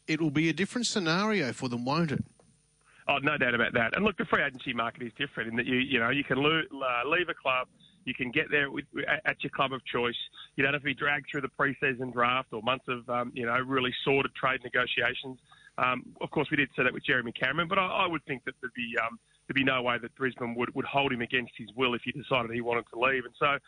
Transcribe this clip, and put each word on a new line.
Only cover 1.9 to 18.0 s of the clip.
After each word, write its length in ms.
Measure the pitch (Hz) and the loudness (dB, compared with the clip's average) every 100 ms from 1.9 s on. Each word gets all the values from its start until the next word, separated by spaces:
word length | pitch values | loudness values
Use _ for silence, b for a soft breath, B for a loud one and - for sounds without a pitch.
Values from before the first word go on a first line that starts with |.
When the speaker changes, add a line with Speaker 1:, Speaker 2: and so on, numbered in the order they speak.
| 151 165 | 2 2
Speaker 1:
it? 120 | 131 - _ _ _ _ _ b b b | 0 -4 _ _ _ _ _ b b b
Speaker 2:
Oh, 60 | 139 | 0
no 160 | 143 147 | 2 2
doubt 160 | 127 | 2
about 180 | 117 117 | 4 2
that. 240 | 120 113 - | 2 2 2
And 80 | |
look, 140 | 208 - | 0 0
the 80 | 214 | 0
free 160 | 202 | 2
agency 320 | 143 127 143 | 2 -2 -6
market 280 | 117 117 - | -2 -2 -4
is 100 | 120 - | -8 -6
different 320 | 143 - 113 | -6 -4 -4
in 80 | 117 | -2
that 80 | |
you, 120 | 123 127 | 2 2
you 220 | 135 123 | 2 2
know, 120 | 117 | 2
you 120 | 143 | 0
can 200 | - 131 | 0 2
lo-, 180 | 147 160 156 | 4 2 0
uh, 380 | 139 131 120 131 | -4 -2 0 0
leave 220 | 170 165 | 0 0
a 40 | |
club, 320 | 160 139 127 123 _ b b | -2 0 0 -2 _ b b
you 80 | - | -8
can 180 | - 120 | -6 -2
get 200 | 143 156 | -2 2
there 200 | 147 139 | 2 0
with, 140 | 143 143 - - | -4 -8 -6 -2
at, 140 | 147 | -2
at 180 | 151 139 | -2 -2
your 60 | 139 | -2
club 240 | - 135 | 0 0
of 100 | 131 - | -2 -4
choice. 280 | 127 120 117 - B B - | 0 0 -2 -10 B B 0
You 60 | |
don't 120 | 135 | 2
have 80 | 143 | 2
to 20 | |
be 80 | 139 | -2
dragged 320 | 127 147 147 139 | -2 0 -2 -2
through 100 | 147 | -4
the 80 | 131 | -4
pre-season 600 | - 139 127 143 120 127 | 0 0 2 -2 -2 -4
draft 380 | 120 120 127 131 | 0 2 2 -2
or 80 | 117 | -4
months 240 | 113 131 - | -2 -2 -2
of, 220 | 123 117 | -6 -2
um, 240 | 123 120 | -2 -2
you 120 | 131 117 | -4 0
know, 120 | 123 | 0
really 340 | 131 135 127 - | 2 0 0 0
sordid 300 | - 139 131 | 2 2 0
trade 260 | - 131 131 | 0 -2 -2
negotiations. 760 | 123 127 120 - 120 123 135 127 _ B B - | -2 0 0 0 0 -2 -8 -14 _ B B 0
Um, 260 | 127 123 - - | 0 0 -4 -10
of 100 | 135 | -4
course, 180 | 165 139 | 0 0
we 80 | 147 | 2
did 100 | 135 - | 0 2
say 60 | |
that 100 | 139 | 0
with 100 | - | 0
Jeremy 300 | - 127 117 | 0 0 0
Cameron, 340 | - 131 151 170 | -2 -2 0 0
but 120 | 196 | 2
I, 80 | 185 | 2
I 200 | - | 2